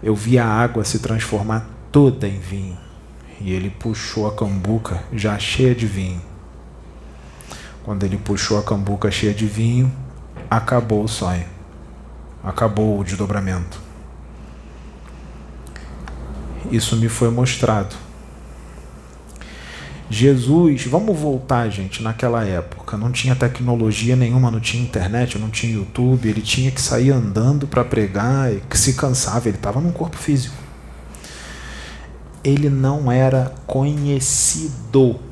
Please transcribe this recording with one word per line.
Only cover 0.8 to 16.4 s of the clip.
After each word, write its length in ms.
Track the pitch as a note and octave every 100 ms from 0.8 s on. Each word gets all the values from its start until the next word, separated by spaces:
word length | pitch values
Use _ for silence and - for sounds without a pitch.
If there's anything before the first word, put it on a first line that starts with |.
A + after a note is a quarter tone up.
| G#2
se 140 | A#2
transformar 680 | A#2+ A2 - G#2+ G#2 A2 A2 - -
toda 360 | D3 C#3 - G2+
em 120 | G2
vinho. 380 | F2+ G2 F#2+ F2+ - - - - - -
E 100 | G2
ele 180 | F#2 F#2+
puxou 580 | - A#2 A2 - - G#2+
a 40 |
cambuca 720 | G#2+ G#2 G2 F#2 A2+ A2 F2 -
já 260 | A2 G#2 G2+
cheia 380 | - - C3 A#2+
de 100 | A2+
vinho. 360 | F#2+ F#2 F2+ - - - - - - - - - - - - - - - -
Quando 200 | - G2+
ele 140 | G2 G2
puxou 400 | - G2 - G#2
a 60 |
cambuca 480 | G2+ G#2 G2+ G2+ G#2+
cheia 220 | G2 G#2+
de 120 | G2+ G#2+
vinho, 460 | G#2 A2+ A#2+ C3 C3 - - - - -
acabou 540 | A2+ A2+ B2 A2 G#2+
o 40 | A2
sonho. 380 | - F#2 F2+ F2 - - - - - - - - -
Acabou 580 | F#2+ F#2 A2+ G#2+ G#2+ G#2
o 40 |
desdobramento. 760 | F#2 G2 G2 G2+ F#2+ F#2 F2 - - - - - - - - - - - - - - - - - - - - - - - - - - -